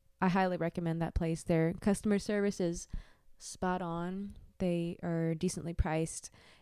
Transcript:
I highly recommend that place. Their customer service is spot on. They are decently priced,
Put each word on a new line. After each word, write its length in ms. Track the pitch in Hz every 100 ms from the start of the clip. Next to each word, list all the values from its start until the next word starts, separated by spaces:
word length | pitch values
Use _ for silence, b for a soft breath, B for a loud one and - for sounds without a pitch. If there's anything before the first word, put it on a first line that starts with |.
| _ -
I 60 | 185
highly 280 | 190 185 175
recommend 440 | 165 - 165 165
that 140 | 160 -
place. 260 | 165 165
Their 320 | - 165 165 175
customer 380 | 214 196 214 202
service 400 | - 208 202 196
is 260 | 175 175 - B B B B -
spot 420 | - - 185 185
on. 540 | 175 170 175 190 202 - - -
They 380 | 180 175 170 -
are 300 | 175 165 165
decently 400 | 160 185 - 170
priced, 560 | 170 165 160 165 - - b b b